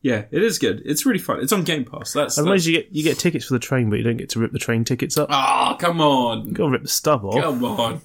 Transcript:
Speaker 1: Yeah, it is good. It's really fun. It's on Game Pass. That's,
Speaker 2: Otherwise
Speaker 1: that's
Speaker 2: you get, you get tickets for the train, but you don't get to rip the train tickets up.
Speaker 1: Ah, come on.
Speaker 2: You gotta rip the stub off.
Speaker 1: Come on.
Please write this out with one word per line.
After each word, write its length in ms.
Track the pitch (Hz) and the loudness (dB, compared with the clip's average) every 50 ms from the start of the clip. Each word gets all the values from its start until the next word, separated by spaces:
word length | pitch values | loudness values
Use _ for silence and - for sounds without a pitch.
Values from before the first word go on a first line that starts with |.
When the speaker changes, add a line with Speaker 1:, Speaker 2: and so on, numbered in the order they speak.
Speaker 1:
Yeah, 240 | - 131 117 107 107 - | 0 0 0 0 -4 -2
it 120 | - 151 214 | 0 2 2
is 160 | 226 - - | 2 2 0
good. 220 | - 110 92 107 - | 0 0 0 -2 -4
It's 220 | - 147 - - | -4 -4 0 2
really 120 | 269 226 180 | 2 0 0
fun. 200 | - - - - | -2 -4 -4 -2
It's 140 | - 139 214 | 0 0 0
on 100 | 196 165 | 0 2
Game 220 | 160 165 147 123 | 0 -2 -2 -4
Pass. 260 | - - - - - | -6 -10 -12 -12 -4
That's, 260 | - 143 147 143 - | -2 -2 0 0 0
Speaker 2:
Otherwise 280 | 147 147 180 196 190 165 | 0 2 4 2 2 2
Speaker 1:
that's 20 | |
Speaker 2:
you 60 | 165 165 165 | 2 0 0
get, 80 | - _ | 0 _
you 120 | - 151 151 | -4 0 0
get 140 | 160 135 | 0 0
tickets 280 | - - 175 156 135 - | 2 0 0 0 -2 -2
for 80 | - 131 | -2 -2
the 60 | 120 | -2
train, 300 | - - 135 127 120 107 | 0 0 0 2 2 2
but 60 | 104 | 0
you 80 | 113 113 | 0 0
don't 140 | 113 117 | 0 -2
get 100 | 110 95 - | -2 -6 -6
to 80 | - 113 | -2 -2
rip 120 | 113 110 | -2 -2
the 80 | - 110 | -2 -4
train 240 | - - 117 113 117 | -2 0 0 0 0
tickets 340 | - 131 123 135 - - | 0 0 -2 -2 -2 0
up. 120 | 151 147 - | -2 0 2
Speaker 1:
Ah, 460 | 143 139 135 135 135 - - - - - | 2 2 2 2 2 2 2 0 0 0
come 220 | 175 170 170 165 | -2 -2 2 4
on. 440 | 156 147 139 131 120 117 113 110 110 | 4 4 4 4 2 0 -2 -4 -6
Speaker 2:
You 40 | - | -6
gotta 200 | - - 175 147 | -2 0 2 2
rip 100 | 127 120 | 2 0
the 80 | - - | -2 -2
stub 340 | - - - 160 151 123 98 | -4 0 2 2 2 2 0
off. 180 | 98 104 131 | 0 0 0
Speaker 1:
Come 220 | 170 160 135 120 123 | 0 0 -2 -2 -2
on. 380 | 117 107 101 117 117 127 - | -2 0 -2 -2 -2 -4 -6